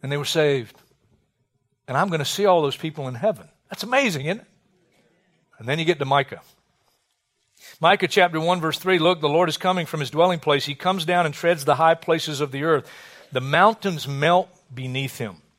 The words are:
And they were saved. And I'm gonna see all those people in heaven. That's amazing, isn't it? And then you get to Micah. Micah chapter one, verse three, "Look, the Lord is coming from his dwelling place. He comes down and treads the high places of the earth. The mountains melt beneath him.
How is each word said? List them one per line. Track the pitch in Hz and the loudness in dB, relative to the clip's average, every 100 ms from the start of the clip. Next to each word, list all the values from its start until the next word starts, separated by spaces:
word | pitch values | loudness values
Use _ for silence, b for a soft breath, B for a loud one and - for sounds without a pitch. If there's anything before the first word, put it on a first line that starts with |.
And | 135 | -6
they | 143 | -6
were | 139 | -2
saved. | 165 151 139 113 - _ _ _ _ _ _ _ _ _ _ - | 2 2 2 -4 -16 _ _ _ _ _ _ _ _ _ _ -6
And | 127 | -2
I'm | 190 | 0
gonna | 165 135 | -2 -4
see | - 202 | -2 2
all | 180 | 4
those | 147 131 | 2 -4
people | 160 151 135 | -10 -8 -10
in | |
heaven. | 123 196 156 - _ _ | -4 -4 -4 -10 _ _
That's | - | -14
amazing, | 214 262 269 156 143 | -2 0 0 -2 -6
isn't | 208 | -8
it? | - _ _ _ _ _ _ _ _ _ _ _ | -10 _ _ _ _ _ _ _ _ _ _ _
And | 113 | -6
then | 151 | -2
you | 160 | 0
get | 165 | -2
to | 135 | 2
Micah. | 139 135 92 - _ _ _ _ _ _ _ _ _ _ _ B B | 0 0 -8 -18 _ _ _ _ _ _ _ _ _ _ _ B B
Micah | 160 196 180 | 2 4 2
chapter | - 180 160 | 4 4 2
one, | 165 180 | 0 0
verse | 160 147 | -2 -4
three, | 185 185 | 0 2
"Look, | 160 180 | 2 2
the | 147 | 2
Lord | 151 175 | 2 2
is | 151 | 0
coming | 185 185 160 | -2 -2 -2
from | 160 | -6
his | 131 | -6
dwelling | 147 180 170 | 2 2 2
place. | 151 143 135 | 0 0 0
He | |
comes | 143 180 190 160 | -4 -2 -2 0
down | 175 165 | 0 0
and | 143 | 0
treads | 170 170 139 | 0 0 2
the | 135 | 2
high | 160 165 | 4 2
places | - 160 151 147 | 0 -2 -2 -6
of | 147 | -6
the | 135 | -4
earth. | 156 151 - B B B B | 0 0 -2 B B B B
The | 131 | -8
mountains | 131 151 196 220 196 165 135 | 0 4 4 4 -4 -6 -6
melt | 139 151 175 190 _ _ | -2 2 2 0 _ _
beneath | 127 127 131 135 - | -12 -8 -6 -6 -6
him. | 113 92 _ | -10 -10 _